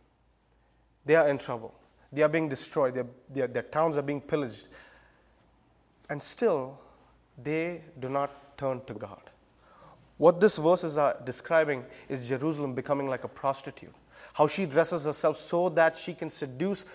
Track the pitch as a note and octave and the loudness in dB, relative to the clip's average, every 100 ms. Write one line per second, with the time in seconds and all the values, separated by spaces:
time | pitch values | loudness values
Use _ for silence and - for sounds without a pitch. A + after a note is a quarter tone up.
0 | _ _ _ _ _ _ _ _ _ _ | _ _ _ _ _ _ _ _ _ _
1 | C#3 E3 D3 C3+ - A#2+ A2 - _ _ | 4 6 6 2 -4 -8 -10 -18 _ _
2 | _ C#3 D3+ D#3+ D#3 C3 - D#3+ C3 B2+ | _ 2 2 4 0 -4 -4 0 0 0
3 | A#2+ - - C#3 B2 A#2+ - D3+ E3 C#3+ | -6 -10 -10 -4 -2 -4 -4 0 2 0
4 | C#3 C#3+ - D#3 B2+ G#2 - - - - | -2 -4 -2 -2 -2 -8 -16 -20 -20 -20
5 | _ _ _ _ _ _ _ _ _ _ | _ _ _ _ _ _ _ _ _ _
6 | - D3 - - A3+ D3+ C3 C#3 - - | -12 -10 -8 -2 0 0 -2 -10 -20 -20
7 | _ _ _ - B2 D#3+ E3+ E3+ D#3 B2+ | _ _ _ -12 -4 -2 -2 -6 -14 -10
8 | B2+ C#3 C#3 - - - C3+ B2 - G#2 | -4 -2 -2 -6 -20 -6 -4 -4 -8 -12
9 | G2+ - - - _ _ _ - - - | -12 -16 -20 -20 _ _ _ -20 -20 -20
10 | _ - D#3+ E3+ G3+ E3 D#3 F3 F3 D3 | _ 4 6 8 4 4 4 4 2 0
11 | C#3 - B2+ - - E3 D3+ C3 A#2+ - | 0 0 -6 -8 2 4 4 0 -6 -16
12 | - C3 A#2+ C3 D#3 D3 C#3 B2+ C3 C#3 | -10 -8 -4 -2 -2 -2 -4 -4 -2 -2
13 | C#3 B2+ A#2 - C#3 C#3 D3 - - - | -2 -4 -8 -6 -4 -4 -8 -14 -18 -20
14 | _ - - - D3+ F#3+ F3 C#3+ D#3+ E3+ | _ -20 -6 2 2 2 0 2 2 2
15 | D3 C#3 D#3+ D3+ - F3 F3+ D#3+ D#3+ - | -2 0 0 0 -2 0 2 4 4 2
16 | - E3 D#3+ - C#3 B2+ F#3 F#3+ - | -8 -8 -8 -8 -8 -4 -2 -4 -8